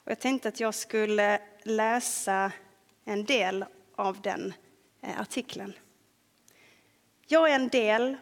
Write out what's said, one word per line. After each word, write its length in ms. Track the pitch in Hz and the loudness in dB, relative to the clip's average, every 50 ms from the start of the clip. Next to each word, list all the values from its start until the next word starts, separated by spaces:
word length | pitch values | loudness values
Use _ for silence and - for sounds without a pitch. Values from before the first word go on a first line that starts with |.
| _ | _
Och 60 | - | -8
jag 100 | 220 - | -8 -4
tänkte 280 | - 254 269 254 - 220 | -2 -2 -2 0 -2 -4
att 120 | 214 - | -4 -2
jag 140 | 226 220 208 | -4 -2 -2
skulle 680 | - - - - 220 214 214 214 208 208 202 208 208 - - - - - | -4 -8 -2 0 0 0 2 2 4 4 4 4 0 -2 -6 -20 -14 -6
läsa 880 | 214 220 214 214 220 233 247 240 - - - - 202 190 190 196 196 190 - - - _ _ _ _ _ _ - | -2 0 2 2 2 2 0 -2 -2 -4 -4 -2 0 0 0 0 -2 -4 -8 -20 -20 _ _ _ _ _ _ -8
en 200 | 214 208 208 208 | -6 -4 -4 0
del 400 | 214 277 226 190 185 190 196 202 - - - - _ - | 0 2 2 2 0 -2 -4 -6 -8 -12 -20 -20 _ -8
av 240 | - 202 190 190 202 | -4 -2 -2 -2 -4
den, 340 | - 202 185 - 175 190 180 - _ _ _ _ _ _ _ _ | -6 -6 -4 -4 -6 -8 -10 -12 _ _ _ _ _ _ _ _
eh, 200 | - 202 180 - | -12 -10 -8 -8
artikeln. 520 | 208 - - 262 247 - - - 196 202 - - - _ _ _ _ _ _ _ _ _ _ _ _ _ _ _ - - - _ _ _ _ _ _ _ _ _ _ | -8 -6 -6 -8 -8 -8 -10 -12 -12 -12 -14 -18 -20 _ _ _ _ _ _ _ _ _ _ _ _ _ _ _ -20 -20 -20 _ _ _ _ _ _ _ _ _ _
"Jag 240 | - 294 320 320 311 | 4 4 6 6 6
är 40 | 285 | 4
en 140 | 262 262 240 | 4 2 2
del 480 | - 247 220 208 214 226 247 262 269 269 | 2 2 4 4 2 2 2 0 -2 -4